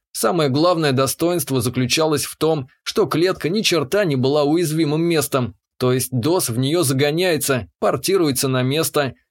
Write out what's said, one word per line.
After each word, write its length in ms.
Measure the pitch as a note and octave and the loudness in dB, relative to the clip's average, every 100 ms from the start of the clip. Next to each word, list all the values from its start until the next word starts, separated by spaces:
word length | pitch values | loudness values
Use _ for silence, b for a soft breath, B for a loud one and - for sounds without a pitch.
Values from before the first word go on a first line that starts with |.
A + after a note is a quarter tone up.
| _ | _
Самое 380 | - A3+ F3+ D3 | -4 -2 2 2
главное 440 | C3+ E3+ E3 D3+ | 2 2 2 2
достоинство 680 | C3 C3+ - E3 F3 - C3 | 2 0 0 0 0 -2 -2
заключалось 640 | B2 B2+ B2+ D#3+ D#3 D3 - | 0 -2 -2 0 0 0 -4
в 120 | - | -2
том, 300 | D#3 D#3 C3 b | 0 0 -4 b
что 220 | - - E3 | -6 -2 0
клетка 440 | D#3 F#3 F#3 D3+ | 2 0 0 -2
ни 120 | G#3 | -2
черта 420 | - E3+ C3 G3+ | 0 0 0 0
не 120 | F#3+ C3+ | 0 2
была 280 | C3 D3+ | 2 2
уязвимым 600 | C#3+ E3 D#3+ D#3 D#3 D#3 | 2 2 0 0 0 0
местом. 520 | E3+ D#3+ C#3 C3+ A#2 - _ - | 0 0 0 -2 -4 -8 _ -4
То 140 | B2+ | 0
есть 160 | B2+ B2+ | 0 -2
дос 380 | B2+ D3 F#3 C#3+ | -2 0 0 0
в 80 | A2+ | -2
нее 260 | C3+ E3+ | 0 0
загоняется, 840 | C3+ C3+ D3 D#3+ F#3 D3+ - B2+ G2+ - | 0 0 0 0 0 0 0 -2 -4 -4
портируется 680 | G#3+ C#3+ - G3 D#3 C3 C3+ | -2 -2 0 0 2 0 0
на 160 | B2+ | 0
место, 500 | B2+ D3 D#3 - C3+ b b | 0 -2 -2 -2 -2 b b